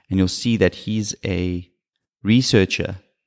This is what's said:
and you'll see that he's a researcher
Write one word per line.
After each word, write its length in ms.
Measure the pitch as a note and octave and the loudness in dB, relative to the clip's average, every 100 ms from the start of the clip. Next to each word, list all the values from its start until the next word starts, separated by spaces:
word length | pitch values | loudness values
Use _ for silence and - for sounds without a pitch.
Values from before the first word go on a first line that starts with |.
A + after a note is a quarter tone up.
| - | -4
and 80 | F#2+ | 0
you'll 120 | F#2 | 0
see 260 | - A#2 A2+ | 0 0 2
that 200 | F2+ - | 2 0
he's 380 | - A2 G2+ - A#2 | -6 -4 -4 -6 -6
a 440 | F2+ F2+ F2+ F#2 _ _ _ _ _ | -4 -4 -6 -10 _ _ _ _ _
researcher 760 | G2+ A#2+ C3 A2 F#2+ - - F#2+ _ _ | 2 2 4 4 2 0 -6 -10 _ _